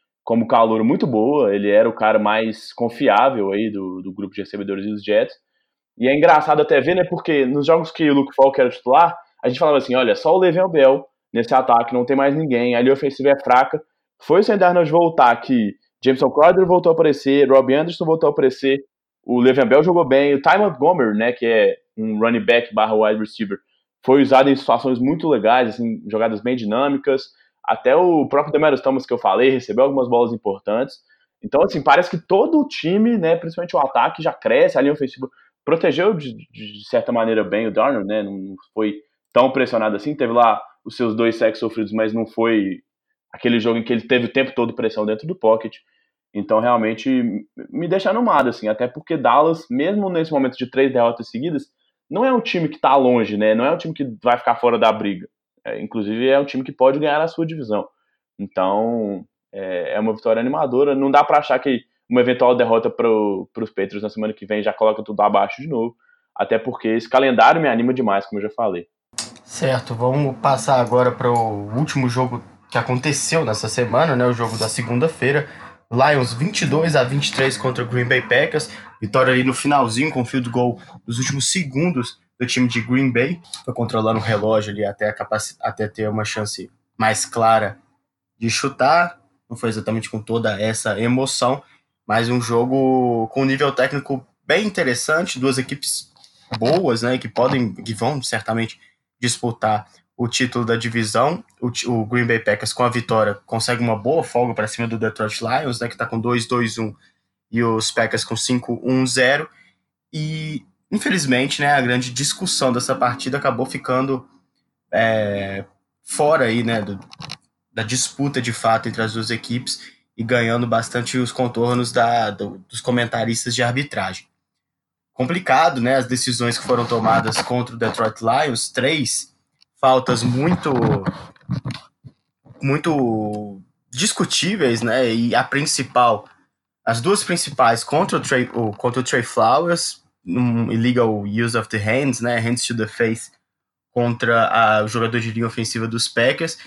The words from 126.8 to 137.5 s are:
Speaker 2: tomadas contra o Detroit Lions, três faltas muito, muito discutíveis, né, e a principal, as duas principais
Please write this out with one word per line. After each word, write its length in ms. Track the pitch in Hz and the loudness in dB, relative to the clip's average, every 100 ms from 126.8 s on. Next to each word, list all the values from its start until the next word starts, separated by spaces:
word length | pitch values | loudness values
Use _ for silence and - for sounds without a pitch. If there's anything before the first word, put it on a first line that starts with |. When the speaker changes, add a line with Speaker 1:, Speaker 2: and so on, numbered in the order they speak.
| 117 | 0
Speaker 2:
tomadas 540 | 117 110 113 110 110 | 0 2 2 0 -4
contra 340 | - 123 120 | -4 -4 -4
o 40 | 117 | -4
Detroit 420 | 113 - 110 - | -4 -2 -4 -2
Lions, 500 | 113 127 151 117 - | 0 0 0 -2 -6
três 640 | - 127 156 123 - - _ _ _ _ _ | -2 -2 0 -2 -6 -10 _ _ _ _ _
faltas 420 | 131 131 127 120 | 2 4 2 0
muito, 500 | 120 123 151 175 156 127 117 104 92 - - _ - - - - - _ - - _ _ _ - | 0 0 0 0 0 0 0 0 -4 -8 -12 _ -10 -8 -8 -12 -16 _ -20 -20 _ _ _ -6
muito 960 | 139 143 170 147 123 113 107 104 104 98 - _ _ | -2 -2 0 0 0 -2 -4 -6 -10 -16 -20 _ _
discutíveis, 920 | 123 208 - - - 175 202 139 117 | -6 -4 -2 -4 -2 -2 0 0 0
né, 280 | 117 120 127 | 0 0 0
e 240 | 113 120 | 0 0
a 80 | 113 | 0
principal, 840 | 127 139 151 - 123 123 120 107 - _ _ _ _ _ | 0 -2 -2 -4 -2 2 2 2 -4 _ _ _ _ _
as 160 | - 117 | -4 -2
duas 240 | 123 202 | 0 0
principais 580 | - 170 - | 0 -4 -4